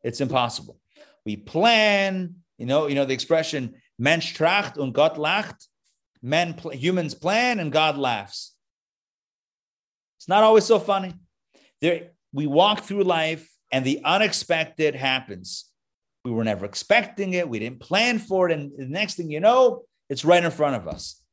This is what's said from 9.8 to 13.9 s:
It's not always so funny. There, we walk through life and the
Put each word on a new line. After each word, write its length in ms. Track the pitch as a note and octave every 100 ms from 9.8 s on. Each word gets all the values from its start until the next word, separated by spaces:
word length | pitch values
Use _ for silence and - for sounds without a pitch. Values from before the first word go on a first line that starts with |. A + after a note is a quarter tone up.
| _ _ _ _ -
It's 40 |
not 140 | G3
always 220 | A3 A3 G#3+
so 140 | G#3+
funny. 340 | - G3 F#3 E3+ _ _ _ _ _ _
There, 320 | E3 E3 - _ _
we 140 | C#3 D3+
walk 340 | C#3+ G3+ G#3
through 220 | - G3+
life 440 | F#3 E3 D#3+ D#3+ - _ _
and 140 | C3
the 160 | C3